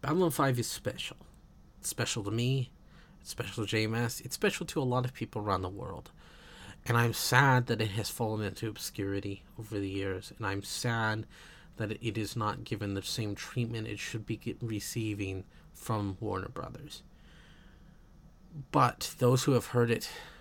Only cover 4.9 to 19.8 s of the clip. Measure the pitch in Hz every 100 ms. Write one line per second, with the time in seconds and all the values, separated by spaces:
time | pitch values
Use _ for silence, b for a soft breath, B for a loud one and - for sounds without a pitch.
4.9 | 123 123 - 110 - 104 92 92 95 -
5.9 | 90 - - B B B B B B -
6.9 | 117 117 104 - 127 139 127 123 110 107
7.9 | 98 104 - 113 107 104 98 113 104 -
8.9 | - 98 98 98 98 - - 107 107 98
9.9 | 98 98 95 - - 107 98 101 - 123
10.9 | 113 110 107 113 B B B B - 104
11.9 | 107 113 101 104 - 107 104 104 107 104
12.9 | 98 - - 107 101 - - 117 117 110
13.9 | 104 - 117 107 110 - - 120 104 -
14.9 | - 110 101 98 95 95 B B - -
15.9 | 110 101 92 107 95 95 - - - 143
16.9 | - - B B B B B B B B
17.9 | B B B - - - 156 135 147 127
18.9 | - - - 127 127 - 127 - 123